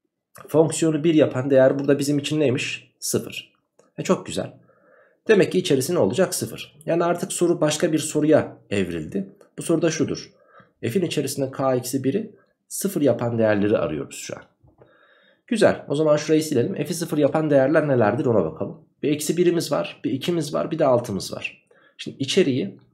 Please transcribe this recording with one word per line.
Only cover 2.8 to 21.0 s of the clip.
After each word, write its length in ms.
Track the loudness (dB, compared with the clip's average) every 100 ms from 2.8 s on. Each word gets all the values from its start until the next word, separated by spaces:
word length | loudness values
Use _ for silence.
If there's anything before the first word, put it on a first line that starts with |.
| -14 _
Sıfır. 540 | -4 -4 -4 -12 -16 _ _ _ _ -10
E, 60 |
çok 220 | -2 -2 -2
güzel. 280 | -8 -8 -12 _ _ _ _ _ _ 2
Demek 240 | 4 4
ki 80 | 0
içerisi 340 | 0 0 0
ne 60 | 0
olacak? 360 | 0 2 -2 -2
Sıfır. 420 | -8 -10 -16 _ -4
Yani 180 | 0
artık 300 | 0 -2 -4
soru 280 | -2 0 2
başka 320 | 0 0 0
bir 60 | 0
soruya 580 | -2 -2 4 4 2 -8 _
evrildi. 600 | -2 -2 -4 -6 -8 -8 -14 _ -10
Bu 40 |
soruda 300 | -2 0 0
şudur. 400 | 0 -2 -4 -10 _ _ -20 _ _
F'in 240 | -4 -2 -2
içerisinde 460 | -2 -4 -4 -6
k 240 | -2 0 0
eksi 280 | -2 -2
biri 280 | -2 -2 -6 -12 _ _ _
sıfır 340 | -6 -4 0
yapan 360 | 2 2 -2 0
değerleri 400 | 2 2 2 0
arıyoruz 380 | 0 -4 -8 -12
şu 220 | -12 -14
an. 60 | -16 _ _ _ _ _ _ _ _ _ _
Güzel. 380 | 2 2 2 -4
O 80 | -2
zaman 220 | 2 2
şurayı 260 | 2 0
silelim. 420 | 2 0 0 -2 -6
F'i 80 |
sıfır 240 | -6 -4 0
yapan 320 | 2 2 2
değerler 380 | 4 4 2 2
nelerdir 380 | 2 2 2 2
ona 200 | 2 0
bakalım. 360 | -4 -8 -10 _ _
Bir 80 | -4
eksi 260 | -2 -2 2
birimiz 340 | 2 2 0
var, 300 | -2 -4 -6
bir 80 | -6
ikimiz 420 | -4 -2 -2 -2
var, 180 | -4 -4
bir 80 | 0
de 60 | 2
altımız 480 | 2